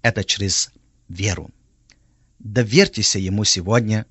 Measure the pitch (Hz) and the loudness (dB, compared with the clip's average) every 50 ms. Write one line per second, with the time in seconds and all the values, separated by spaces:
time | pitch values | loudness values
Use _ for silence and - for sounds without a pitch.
0 | - 117 - 110 95 - - 101 101 98 92 - - - _ _ _ _ _ _ | 2 0 0 0 -4 -4 -2 -2 -2 -2 -2 -2 -4 -6 _ _ _ _ _ _
1 | _ _ 87 90 98 101 92 80 78 - _ _ _ _ _ _ _ _ _ _ | _ _ -8 -4 -4 -4 -4 -4 -8 -16 _ _ _ _ _ _ _ _ _ _
2 | _ _ _ _ _ _ _ _ - 107 101 127 120 104 110 170 196 190 - - | _ _ _ _ _ _ _ _ -14 -2 0 0 0 4 4 4 4 4 2 -2
3 | 104 - - 101 95 92 98 104 104 - - 92 85 92 110 120 117 107 107 107 | -2 0 0 0 -2 -2 0 0 0 0 0 -2 0 2 2 2 2 2 -2 -2
4 | 110 _ | -4 _